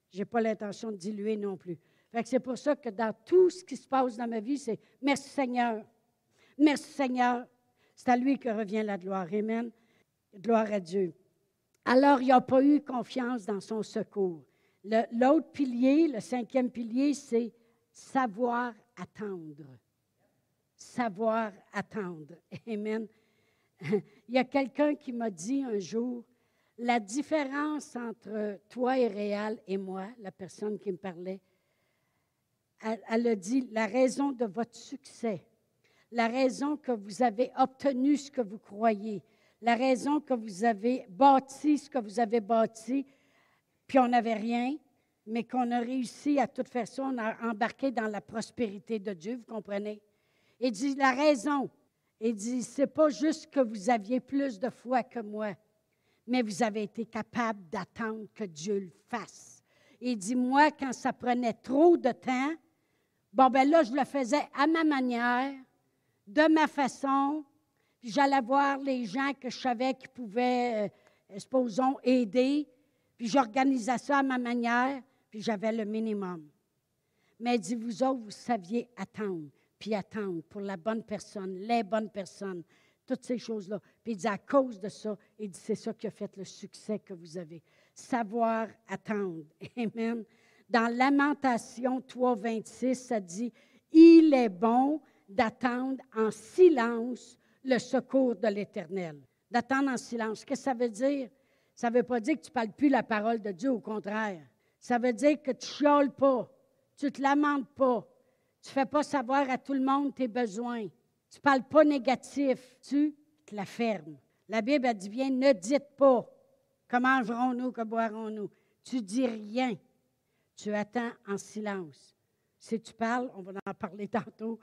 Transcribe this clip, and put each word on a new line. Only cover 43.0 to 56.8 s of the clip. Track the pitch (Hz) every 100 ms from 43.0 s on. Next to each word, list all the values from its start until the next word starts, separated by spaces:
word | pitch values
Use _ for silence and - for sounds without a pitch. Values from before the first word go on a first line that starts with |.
| 262 _ _ _ _ _ _ _ -
puis | 269
on | 240
n'avait | 247 226
rien, | 214 226 240 254 302 _ _ _ _ 214
mais | 226
qu'on | 240 254 240
a | 240
réussi | 240 262 233 - 294 285
à | 226
toute | - -
façon | 247 214 - 269 247
à | 220 - 233
embarquer | 208 226 - 269
dans | 233 214
la | 202
prospérité | - 220 - - 226 202 - 220
de | 196
Dieu, | 175 180 247
vous | 214
comprenez ? » | 226 196 202 208 214 _ _ _ _ _ -
Il | 254
dit, « | 196 277 269
La | 269
raison. » | 254 302 277 277 - - _ _ _ _ -
Il | 226
dit, « | 214 220 254
C'est | 220 - 262
pas | 302 311
juste | 233 311 - -
que | 277
vous | 233 220 190
aviez | 240 196 254
plus | - 277 277 190
de | 240
foi | - 240 254
que | 220 240
moi, | 208 214 214 - _ _ _ _ _ _ -
mais | 254
vous | 214 175
avez | 226 214